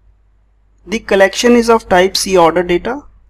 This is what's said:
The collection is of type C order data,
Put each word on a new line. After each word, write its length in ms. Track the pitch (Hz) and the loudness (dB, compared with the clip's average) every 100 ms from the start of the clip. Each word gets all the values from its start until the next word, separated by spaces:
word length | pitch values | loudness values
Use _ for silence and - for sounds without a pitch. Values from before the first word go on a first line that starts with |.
| _ _ _ _ _ _ _ _ 175 | _ _ _ _ _ _ _ _ -10
The 140 | 220 | -10
collection 540 | - 196 196 - 240 240 | -2 0 0 0 2 2
is 140 | 233 | 2
of 180 | 226 - | 0 0
type 280 | 180 190 - | 0 0 -2
C 200 | 196 185 | -2 2
order 240 | 165 165 | 2 0
data, 420 | 180 175 214 285 - _ | -2 -4 -6 -10 -14 _